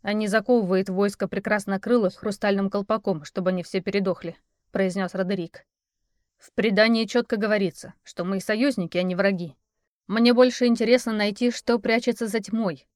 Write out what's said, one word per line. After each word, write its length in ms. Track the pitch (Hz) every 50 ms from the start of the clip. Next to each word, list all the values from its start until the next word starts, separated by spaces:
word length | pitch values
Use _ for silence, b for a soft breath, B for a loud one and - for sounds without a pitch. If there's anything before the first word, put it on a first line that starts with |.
| -
а 100 | 202 208
не 140 | 214 220
заковывает 600 | 208 196 220 208 - 247 233 202 175 185 185 196
войско 400 | 196 185 185 202 202 202 - 196
прекраснокрылых 880 | - - 196 - - 208 208 - - 196 190 - 220 240 240 208 180 -
хрустальным 560 | - - 214 202 - - 202 202 196 196 196
колпаком, 560 | - 202 196 - 220 220 - 202 185 156 147
чтобы 240 | - - 196 180 185
они 140 | 185 180 170
все 180 | - - 190
передохли», 560 | 180 208 190 202 190 190 175 - - 165 170 _ _ _ _ _ _ _
произнёс 440 | - 190 196 185 175 196 190 175 -
Родерик. 500 | 185 185 180 202 185 165 165 - - - _ _ _ _ _ _ _ _ _ _ _ _ _ _ _
«В 120 | _ - -
предании 520 | - 190 226 196 202 220 226 233 226 226
чётко 320 | 208 - 240 240 - 240
говорится, 560 | 208 220 208 214 208 202 170 - - - - - _
что 240 | _ - - - 175
мы 140 | 185 196 190
союзники, 580 | - - 214 220 262 285 247 - 175 160 -
а 60 | 175 180
не 100 | 185 180
враги. 420 | 175 196 196 196 170 175 160 - _ _ _ _ _ _ _ _ _ _
Мне 260 | - 196 226 233 240 240
больше 320 | 240 254 254 240 - 247
интересно 480 | 240 233 233 233 220 247 247 - 233 220
найти, 380 | 214 208 208 202 - 247 247
что 260 | 233 - - - 233
прячется 480 | 226 - - 226 233 - 247 233 - 240
за 140 | 214 196 226
тьмой. 480 | 196 - - 220 226 185 151 - _ _ _